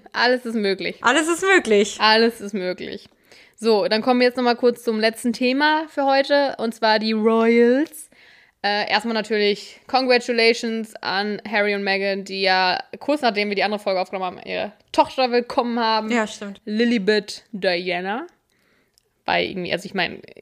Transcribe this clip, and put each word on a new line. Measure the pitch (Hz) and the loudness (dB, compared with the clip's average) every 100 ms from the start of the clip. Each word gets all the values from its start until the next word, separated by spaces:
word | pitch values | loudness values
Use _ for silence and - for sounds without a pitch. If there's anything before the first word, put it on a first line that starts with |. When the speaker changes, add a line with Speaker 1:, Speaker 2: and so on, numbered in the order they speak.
| - | -6
Speaker 1:
Alles | 214 240 247 240 | -2 0 0 -2
ist | |
möglich. | 226 196 190 175 - | -2 -2 -2 -6 -2
Speaker 2:
Alles | - 294 320 | 2 2 0
ist | 330 | 0
möglich. | 381 370 220 202 208 - | 2 2 4 2 2 2
Speaker 1:
Alles | 214 220 233 226 | 4 4 4 0
ist | 202 | -8
möglich. | 202 180 180 - - - _ _ - _ - | -6 -6 -6 -10 -12 -16 _ _ -20 _ -4
So, | 220 214 180 | 2 2 2
dann | 220 | 0
kommen | 240 247 | 2 2
wir | 247 | 2
jetzt | 254 | 2
noch | |
mal | 240 233 | 0 2
kurz | 247 240 | 2 0
zum | 233 220 | -2 0
letzten | 220 220 240 | 0 -2 -4
Thema | 220 247 269 302 311 311 | 0 0 2 2 0 -2
für | - 269 | -2 2
heute, | 269 277 285 277 - | 2 2 2 2 -2
und | 233 | -6
zwar | - 220 214 | 0 2 2
die | 220 | 0
Royals. | 220 226 226 226 233 240 262 320 - - _ - _ _ _ | 0 2 4 4 6 6 4 0 -8 -20 _ -20 _ _ _
Äh, | 202 208 - | -4 -2 0
erstmal | 208 233 | 0 0
natürlich | 220 214 214 208 202 - - - | -4 -2 0 0 0 -6 -20 -2
Congratulations | 262 254 247 240 233 226 226 233 226 214 - | 0 4 2 2 2 2 2 -2 -6 -8 -10
an | - 190 208 202 208 | -4 -2 -2 -6 -4
Harry | 214 208 | -2 0
und | 202 | -2
Meghan, | 196 196 196 196 | -2 -2 -2 -4
die | 190 190 | -6 -2
ja | 190 185 185 - - 208 | 2 2 2 -2 -6 -8
kurz | - 294 | -4 0
nachdem | 240 208 208 | 0 0 -2
wir | 196 | 0
die | |
andere | 196 208 | -2 -2
Folge | 202 185 | -2 -2
aufgenommen | 190 196 180 - | -4 -6 -8 -8
haben, | - | -8
ihre | 185 202 - _ | -6 -8 -10 _
Tochter | - 294 - 254 | 0 0 2 0
willkommen | 240 240 - 240 233 | 0 0 -2 -2 -2
haben. | 226 220 214 | 0 0 0
Speaker 2:
Ja, | 240 214 | -2 -2
stimmt. | - 202 196 | -6 -14 -14
Speaker 1:
Lilibet | 214 214 240 240 185 214 202 - _ | -6 -2 0 0 2 0 -2 -14 _
Diana. | 196 190 175 180 175 190 233 349 _ _ _ _ _ _ _ _ _ - | -4 -2 -2 -4 -6 -4 -8 -10 _ _ _ _ _ _ _ _ _ -2
Weil | 175 180 | -2 -2
irgendwie, | 190 175 | -6 -6
also | 175 | -6
ich | 196 | -6
meine, | 190 170 - - - | -4 -6 -6 -20 -20